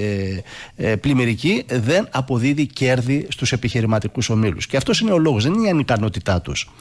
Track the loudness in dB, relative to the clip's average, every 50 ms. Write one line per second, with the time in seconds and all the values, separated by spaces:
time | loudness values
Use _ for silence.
0 | -2 -2 -2 -2 -2 -4 -4 -6 -8 -12 -16 -18 -20 -16 -8 -4 -2 0 0 0
1 | 0 2 2 2 2 0 0 0 0 0 0 0 -2 -2 -2 0 2 2 2 2
2 | 0 0 -2 -4 -2 0 0 0 2 2 2 0 -2 -2 -2 0 2 2 2 2
3 | 2 0 0 -2 -2 -4 -6 -4 -2 -2 -2 -2 -2 -2 -2 0 0 2 0 0
4 | 0 -2 -4 -4 -2 0 2 2 2 2 0 -2 -4 -2 -2 0 0 0 0 2
5 | 2 2 2 4 4 4 2 2 2 2 2 2 2 2 2 2 2 2 0 0
6 | 0 -2 -2 -4 -2 0 0 0 -2 -4 -6 -8 -8 -10 -14 -20